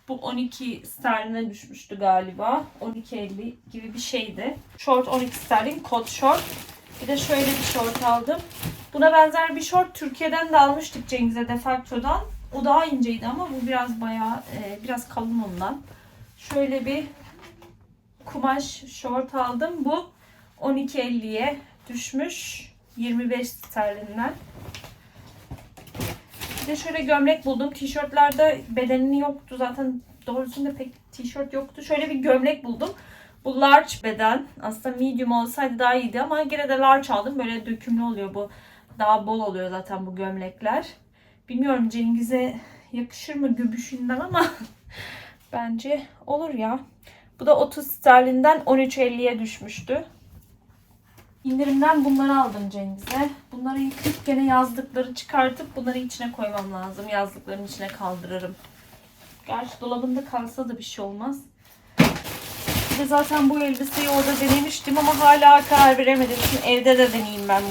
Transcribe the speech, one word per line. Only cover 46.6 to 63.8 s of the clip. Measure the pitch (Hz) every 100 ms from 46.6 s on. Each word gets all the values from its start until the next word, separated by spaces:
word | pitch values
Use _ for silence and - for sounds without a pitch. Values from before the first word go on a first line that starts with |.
| 220 262 - _ - - _ -
Bu | 262
da | 294
otuz | 294 302 285
sterlinden | - 277 254 254 254 294 320 -
on | 262
üç | 262 269
elliye | 247 240 247 233
düşmüştü. | 220 - 214 - - 285 330 - - - - _ _ _ _ _ _ - _ _
İndirimden | 262 262 285 269 311 311
bunları | 277 269 277 277
aldım | 247 202 196
Cengiz'e. | 202 196 196 - 262 285 - _
Bunları | 247 254 269
yıkayıp | 269 262 285 - -
gene | 269 269
yazlıkları | 254 254 233 262 254 254
çıkartıp | 247 - 285 262 254 285 269
bunları | 240 254
içine | 247 - 240
koymam | 240 208 208 196
lazım. | 190 190 190 208
Yazlıkların | 202 202 202 - 196 202
içine | - 196
kaldırırım. | - 185 180 180 185 185 190 - - - - - _ - - -
Gerçi | 226 - -
dolabında | 247 240 254 254
kalsa | 277 240 233 - 233
da | 233
bir |
şey | - -
olmaz. | 196 202 254 277 - _ _ - _ - - - - - - - - - -
Bir | 277
de | 269
zaten | 285 294 302 269
bu | 294
elbiseyi | 285 254